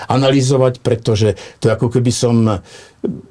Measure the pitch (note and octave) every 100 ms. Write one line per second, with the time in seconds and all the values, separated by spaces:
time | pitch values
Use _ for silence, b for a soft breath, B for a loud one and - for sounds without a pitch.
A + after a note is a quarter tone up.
0 | B A#2+ C3+ C#3 B2+ C3+ B2+ B2+ - A#2
1 | - G#2 G#2+ G2 B B A#2 A2 B2 B2
2 | A#2+ A2+ B2 A#2 A2 G#2 B B B B
3 | - - -